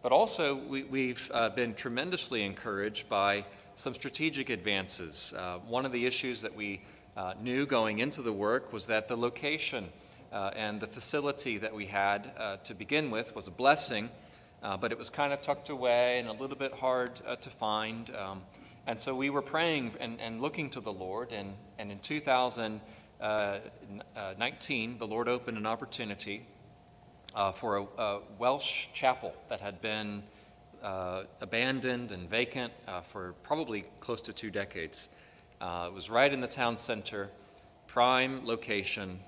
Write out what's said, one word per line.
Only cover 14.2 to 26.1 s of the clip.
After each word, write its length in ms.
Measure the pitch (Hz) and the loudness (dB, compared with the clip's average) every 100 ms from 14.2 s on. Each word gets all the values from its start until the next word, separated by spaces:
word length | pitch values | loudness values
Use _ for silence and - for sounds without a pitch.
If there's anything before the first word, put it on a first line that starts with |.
| - - - - | -20 -20 -20 -10
uh, 120 | 107 98 | -4 -2
but 140 | 117 | 0
it 80 | 117 | -2
was 100 | - | -4
kinda 280 | - 143 139 | 0 0 2
tucked 320 | - 139 - | 0 -2 -2
away 500 | 135 123 120 123 123 | 0 4 6 6 4
and 80 | 117 | 0
a 60 | |
little 240 | 107 135 135 | -4 -6 -4
bit 160 | 135 | -4
hard, 480 | - 131 127 123 120 | 0 2 2 2 -4
uh, 120 | - 123 | -6 -6
to 120 | - | -6
find. 640 | - 110 107 110 113 113 127 | -2 2 2 2 -4 -6 -6
Um, 260 | 95 98 92 - - - - | -6 -8 -10 -18 -20 -10 -4
and 120 | 117 | -2
so 140 | - | 0
we 160 | 131 139 | 0 2
were 100 | 139 | 2
praying 540 | 139 160 170 156 120 110 | 2 2 4 2 0 -4
and, 200 | 117 113 | -8 -6
and 220 | 113 113 | -6 -2
looking 260 | 143 170 143 | -2 -2 -4
to 100 | 127 | -4
the 120 | 107 | -6
Lord, 380 | 95 92 101 123 | -4 -4 -4 -4
and, 240 | 110 98 101 - - | -6 -6 -10 -14 -10
and 140 | 104 | -8
in 60 | 98 | -8
two 200 | - 151 | -4 -2
thousand, 600 | 147 127 123 117 110 107 - - - - | 4 4 4 0 -4 -4 -10 -20 -20 -6
uh, 380 | 107 107 101 98 - - 107 | 0 2 2 -2 -8 -16 -14
n-, 140 | 101 - 117 | -14 -12 -10
uh, 180 | 98 95 | -8 -2
nineteen, 640 | 120 - - 135 113 120 | -4 -2 -2 -2 -2 -4
the 80 | 110 | -2
Lord 220 | 110 120 | 0 2
opened 300 | 123 120 110 | 0 0 -2
an 80 | 110 | 0
opportunity, 840 | 113 127 - 110 | -2 -4 -6 -6